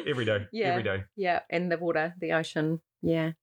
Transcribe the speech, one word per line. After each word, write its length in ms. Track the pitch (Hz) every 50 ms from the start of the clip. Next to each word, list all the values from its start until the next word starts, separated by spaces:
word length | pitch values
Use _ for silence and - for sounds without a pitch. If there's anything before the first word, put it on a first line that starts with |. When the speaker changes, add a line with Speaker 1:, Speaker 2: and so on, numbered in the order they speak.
| -
Speaker 1:
every 180 | - 147 127 117
day. 240 | 110 107 101 101 95
Speaker 2:
<laughs> 40 | -
Yeah. 140 | 220 214 185
Speaker 1:
Every 120 | 175 180 107
day. 220 | 101 95 196 202 - _
Speaker 2:
Yeah, 260 | - 196 180 170 - - -
and 220 | - 170 180 180
the 80 | 170 160
water, 360 | 175 170 165 160 151 170 175 180
the 140 | 170 160 165
ocean. 480 | 160 165 - - 165 156 156 165 160 - _ _ _
Yeah, 320 | - 170 165 165 160 165 160 -